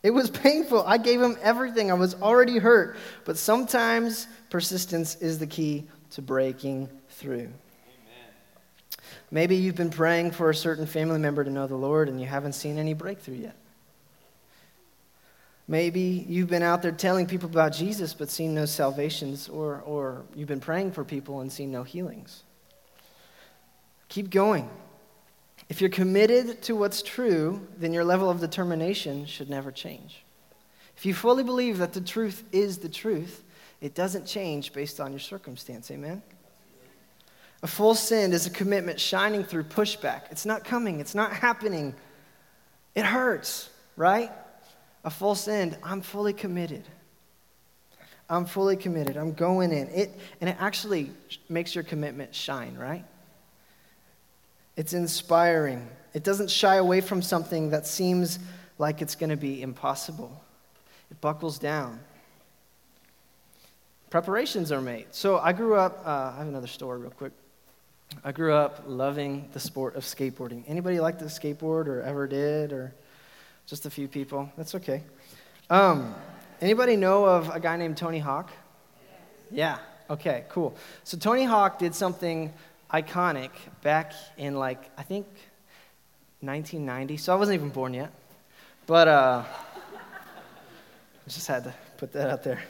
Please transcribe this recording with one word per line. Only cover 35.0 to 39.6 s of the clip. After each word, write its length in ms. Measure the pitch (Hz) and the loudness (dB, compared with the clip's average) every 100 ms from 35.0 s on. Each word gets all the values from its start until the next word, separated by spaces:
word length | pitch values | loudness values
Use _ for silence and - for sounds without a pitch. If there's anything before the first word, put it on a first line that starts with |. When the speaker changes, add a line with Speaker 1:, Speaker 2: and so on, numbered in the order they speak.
| 139 | -10
Speaker 1:
your 80 | 139 | -10
circumstance. 680 | - 196 147 127 - 117 - | -12 -14 -14 -16 -16 -16 -14
Amen? 320 | 139 143 190 - - _ _ _ _ - _ _ _ _ _ - _ | -12 -10 -12 -14 -20 _ _ _ _ -20 _ _ _ _ _ -20 _
A 40 | 165 | -10
full 280 | - 214 220 | 4 4 4
send 380 | - 226 190 | 2 2 4
is 120 | 175 175 | 2 0
a 60 | |
commitment 480 | - 196 202 175 165 | -2 0 0 -2 -4
shining 440 | - 190 202 208 | -2 2 2 0
through 200 | 196 165 | -2 -6